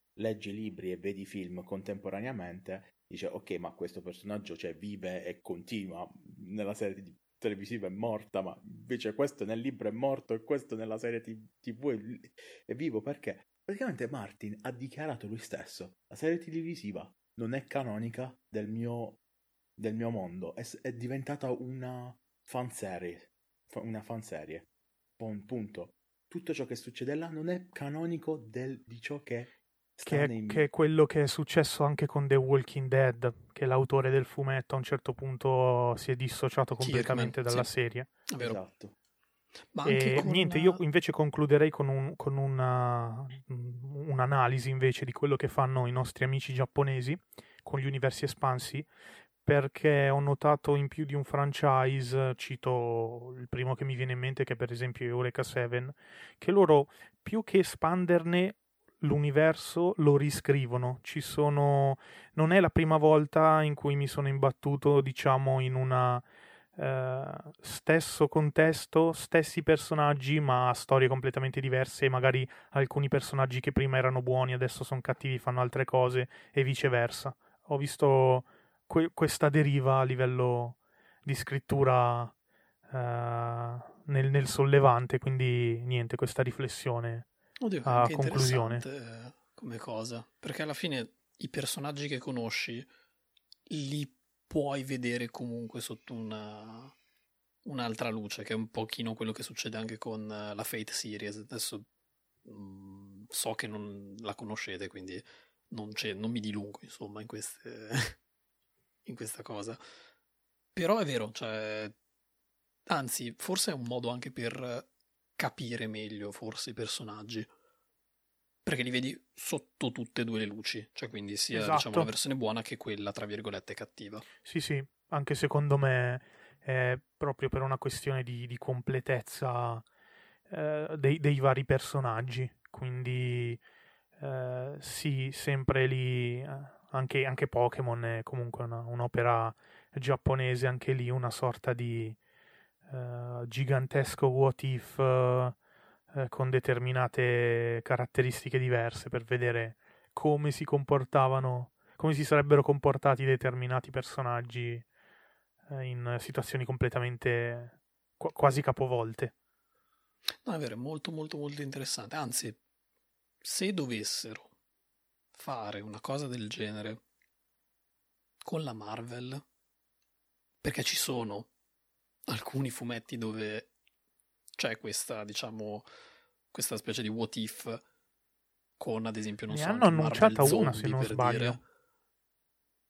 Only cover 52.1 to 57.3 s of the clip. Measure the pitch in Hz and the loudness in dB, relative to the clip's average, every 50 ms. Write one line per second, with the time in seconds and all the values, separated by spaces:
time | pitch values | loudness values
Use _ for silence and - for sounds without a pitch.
52.1 | 127 135 135 131 131 - - - 131 - - 135 127 123 120 117 117 117 113 113 | 0 0 0 0 -2 -4 -6 -8 -10 -4 -2 0 0 0 0 0 0 -2 -2 -4
53.1 | 120 120 120 127 127 127 123 - - 123 127 127 127 - 139 135 131 120 131 127 | -6 -8 -12 -12 -12 -14 -10 -8 -4 -2 -2 -2 -2 -2 -2 -4 -2 -2 -2 -2
54.1 | 127 127 127 131 135 - 135 - 127 113 123 117 120 117 127 123 120 - 123 120 | -2 -2 -2 -2 -2 -2 -2 -2 0 -2 -2 -4 -2 -4 -4 -4 -4 -4 -4 -2
55.1 | 120 123 123 123 - - 127 - - 127 120 120 120 123 127 135 - - - - | 0 0 0 0 0 -2 -4 -2 -2 -2 0 0 0 -2 -2 -4 -8 -14 -20 -20
56.1 | - - - - - _ - - 190 202 190 156 151 143 139 - - - - - | -20 -20 -20 -20 -20 _ 0 4 6 8 8 10 10 8 8 4 -2 -14 -20 -20
57.1 | _ _ _ - | _ _ _ -4